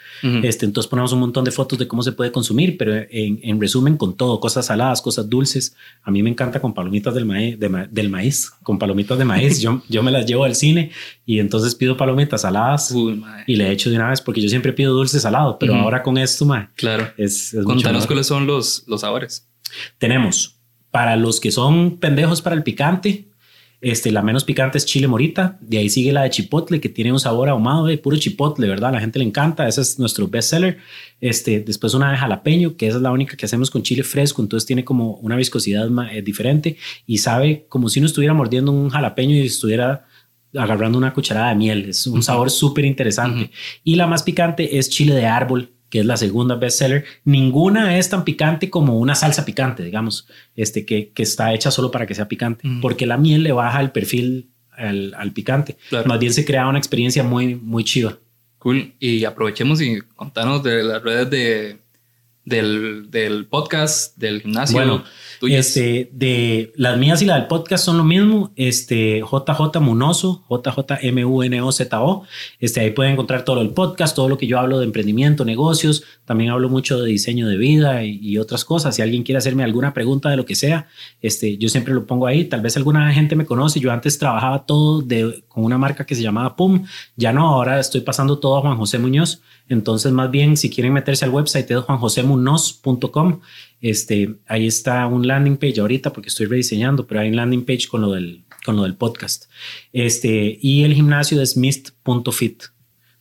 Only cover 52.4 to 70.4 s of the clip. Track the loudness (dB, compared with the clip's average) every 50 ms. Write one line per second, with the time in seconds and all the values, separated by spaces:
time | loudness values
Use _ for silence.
52.4 | -4 -4 -4 -4 -6 -6 -4 -2 -2 -2 -2 -2 -2 0 2 4 4 4 4 4
53.4 | 4 2 2 0 0 0 0 0 0 -2 -2 -4 -4 -2 -2 -2 -2 -2 -4 -4
54.4 | -8 _ _ _ _ _ _ -10 -6 -4 -4 -4 -6 -8 -10 -10 -10 -8 -8 -6
55.4 | -4 -2 0 0 -2 -4 -8 -16 -10 -6 -4 0 2 2 2 2 2 2 2 0
56.4 | 0 0 0 0 0 0 0 0 -2 -2 -2 0 0 0 0 0 0 0 0 0
57.4 | 0 -2 -4 -6 -6 -4 -4 -2 -2 0 0 0 0 -2 -4 -8 _ _ _ _
58.4 | _ _ _ _ -2 0 0 0 -2 -6 -10 _ -2 -2 0 0 0 -2 -2 -2
59.4 | -4 -4 -2 0 0 2 2 2 0 0 -2 -4 -6 _ _ -18 -16 -10 -6 -4
60.4 | -2 0 0 0 0 0 0 0 0 0 -2 -2 -2 -2 0 0 0 0 0 0
61.4 | 0 0 0 0 -2 -6 -10 -16 _ _ _ _ _ _ _ _ _ _ _ _
62.4 | _ -4 -2 0 0 0 0 -2 -4 -6 -8 -10 -10 -6 -4 -2 -2 -2 -2 -4
63.4 | -6 -4 -4 -4 -2 -2 -2 -2 0 0 -2 -2 -4 -6 _ -6 -6 -4 -4 -4
64.4 | -6 -4 -4 -2 0 2 2 2 4 2 2 0 -2 -8 -18 -20 -20 -20 -10 -4
65.4 | 0 2 4 4 4 2 2 2 2 2 0 0 -2 -6 -6 -2 0 0 2 2
66.4 | 2 2 0 0 -2 -4 -2 0 0 2 2 4 4 4 4 4 4 4 4 2
67.4 | 2 0 -2 -4 -2 -2 -2 0 2 2 2 4 4 4 4 6 6 4 4 2
68.4 | 0 -2 -4 -2 -2 0 0 -2 -2 -2 0 2 2 2 2 0 -2 -2 -2 -2
69.4 | 0 0 0 2 0 0 2 2 2 4 4 4 2 2 2 2 0 -2 -2 -4